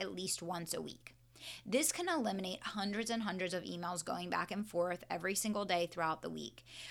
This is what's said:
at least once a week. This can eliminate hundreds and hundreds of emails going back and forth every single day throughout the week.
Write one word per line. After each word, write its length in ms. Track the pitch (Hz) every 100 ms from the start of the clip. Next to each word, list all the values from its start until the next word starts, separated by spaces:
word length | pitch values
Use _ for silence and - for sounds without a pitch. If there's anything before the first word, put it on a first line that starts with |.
at 120 | 190
least 300 | 185 185 -
once 320 | 170 175 170
a 80 | -
week. 320 | 151 - - - - - - -
This 280 | - 247 311
can 160 | - 359
eliminate 520 | 320 214 196 185 185
hundreds 460 | - 208 202 208 226
and 120 | 226
hundreds 320 | 208 190 180
of 80 | 180
emails 420 | - 175 175 175
going 240 | - 175 175
back 220 | 175 175
and 180 | 190 214
forth 360 | 175 175 180 -
every 280 | 180 185 196
single 280 | 214 208
day 220 | 196 175 175
throughout 340 | 175 160 160
the 80 | -
week. 360 | 160 - - - - -